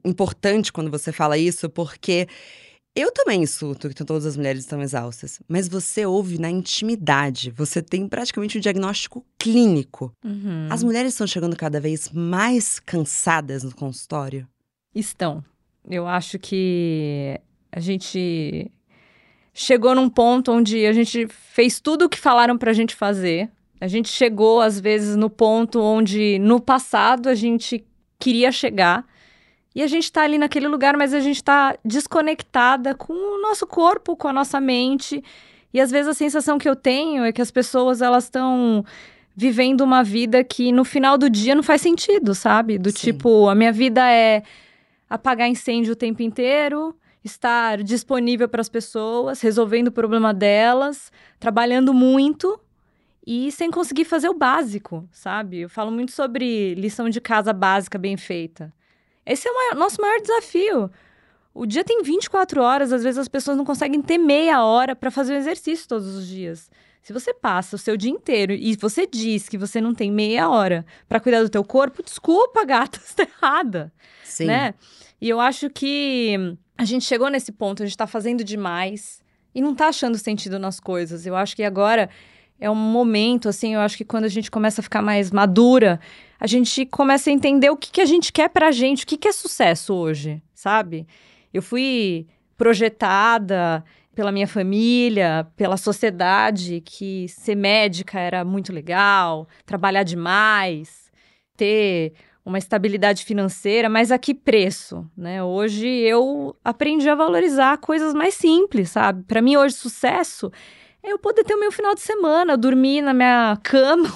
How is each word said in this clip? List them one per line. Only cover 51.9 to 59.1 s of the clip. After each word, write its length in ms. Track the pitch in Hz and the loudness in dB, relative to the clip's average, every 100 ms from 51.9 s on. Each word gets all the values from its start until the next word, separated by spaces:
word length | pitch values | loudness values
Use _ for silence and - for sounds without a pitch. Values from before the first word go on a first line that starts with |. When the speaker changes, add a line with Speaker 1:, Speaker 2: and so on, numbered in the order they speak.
Speaker 2:
muito 640 | 254 254 269 277 302 370 427 _ _ _ _ _ _ | 6 6 4 2 0 -4 -4 _ _ _ _ _ _
e 280 | - 240 269 | -8 -6 -6
sem 180 | - 339 | -4 -4
conseguir 360 | 339 349 277 330 | -2 -4 -2 0
fazer 220 | 330 330 | 0 0
o 60 | |
básico, 720 | 349 254 294 254 202 - 160 165 | 0 0 0 -2 -6 -10 -14 -14
sabe? 480 | _ 190 202 208 180 | _ -8 -8 -8 -10
Eu 80 | 175 | -10
falo 240 | - 214 | -8 -6
muito 180 | 226 247 | -6 -6
sobre 640 | - 269 240 247 226 196 | -4 -4 -2 -2 -2 -2
lição 340 | 175 208 208 233 | -4 -6 -4 -4
de 120 | 226 | -4
casa 320 | - 220 208 | -2 -2 0
básica 440 | 196 190 196 185 196 | 0 2 2 -2 -6
bem 200 | 190 196 | -6 -6
feita. 560 | - 175 165 165 156 _ _ _ _ | -8 -10 -10 -14 -18 _ _ _ _